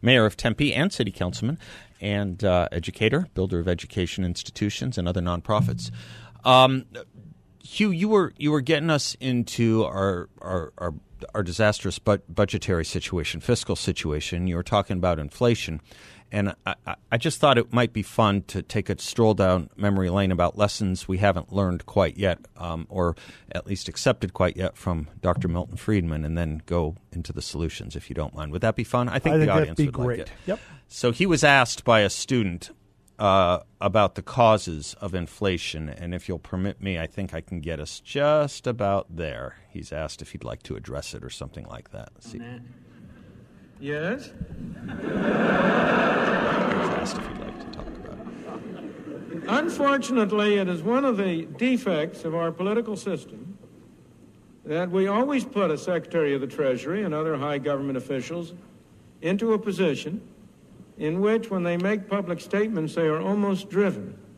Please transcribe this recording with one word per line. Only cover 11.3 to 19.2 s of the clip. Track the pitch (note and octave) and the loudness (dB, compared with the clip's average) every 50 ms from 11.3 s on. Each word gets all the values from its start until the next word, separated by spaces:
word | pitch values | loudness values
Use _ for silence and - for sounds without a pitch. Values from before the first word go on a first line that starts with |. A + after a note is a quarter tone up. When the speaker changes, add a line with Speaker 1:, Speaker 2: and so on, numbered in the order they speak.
| - | -4
Speaker 1:
our | G#2+ | -4
disastrous | G2+ E2+ E2+ - A2 G#2 G#2+ - - G2 E2 - | -2 -2 0 2 4 4 4 2 -2 -4 -6 -2
bu-, | _ - G#2 G2 - - | _ 2 2 2 0 -6
budgetary | E2 - G#2 F#2+ - G2+ - - F#2 E2 D#2+ | 0 0 2 2 2 -4 0 0 0 0 0
situation, | - - F2+ - - - F2 D#2 - - E2+ | -2 -4 -6 -4 -4 -4 -4 -4 -4 -6 -6
fiscal | - - - - - - F#2 | 0 0 0 0 0 -4 -4
situation. | - - - F#2 - - D#2+ D2 D2+ - - - F2 F2+ | -2 -2 -2 -2 -2 -2 -2 -2 -2 -4 -4 -4 -2 -2
You | F#2 F2 | 0 0
were | E2+ | -2
talking | F2+ - - G#2 G2 - G2+ F2+ | -2 2 2 2 2 2 -2 0
about | F2 F2+ F2 D#2+ | 2 0 0 0
inflation. | D2+ C#2+ - - B2+ A#2+ A#2+ - - - D#2+ D#2 - _ - - - - - - - _ | -4 -8 -4 2 2 2 2 2 -2 -6 -8 -8 -10 _ -20 -20 -20 -20 -20 -20 -18 _
And | - G#2+ G2+ G2 - _ _ | -2 -2 -2 -2 -4 _ _
I, | F#2 - _ _ | -8 -8 _ _
I, | - - _ _ _ | -10 -10 _ _ _
I | - A#2+ | -2 0
just | - E3 - - | 2 0 0 4
thought | - D3 C3 | 6 6 6
it | A#2+ A2+ - | 6 4 4
might | - A#2+ B2 A#2 | 4 2 2 2
be | - A2+ | 0 -4
fun | G2 - - - A2+ G#2 G2+ G2+ F2+ - | -6 -4 2 4 4 4 4 2 -2 -2
to | - G2 | -8 -8
take | - _ - A2 F#2+ - | -8 _ -4 -4 -2 -2
a | G2+ - | -6 -6
stroll | - - - - | -6 -6 2 4